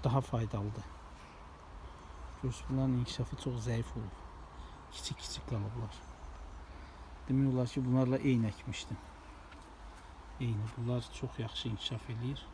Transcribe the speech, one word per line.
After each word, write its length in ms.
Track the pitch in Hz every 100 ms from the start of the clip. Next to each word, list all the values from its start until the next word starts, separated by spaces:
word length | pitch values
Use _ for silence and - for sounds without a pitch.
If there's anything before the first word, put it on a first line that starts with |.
daha 160 | 131 131
faydalıdır. 680 | 131 117 110 101 101 110 - - - - - - - - - - - - - - - -
Görürsünüz, 280 | 127 117 -
bunların 280 | 131 131 127
inkişafı 380 | 120 - 120 139
çox 300 | 135 123 113
zəif 260 | 117 117 120
olub. 200 | 101 - - - - - - - -
Kiçik-kiçik 540 | - - - - - -
qalıblar. 520 | 113 101 117 107 - - - - - - - - - - - - - -
Demək 260 | 135 135
olar 140 | 127 123
ki, 160 | 139 127
bunlarla 320 | 127 127 135
eyni 320 | 143 123 110
əkmişdim. 480 | - - - - 107 - - - - - - - - - - - - - -
Eyni. 260 | 123 104 110 -
Bunlar 300 | 120 123 - -
çox 180 | 127 -
yaxşı 300 | 110 - 113
inkişaf 420 | 104 - 110 -
eləyir. 320 | 113 123 139 -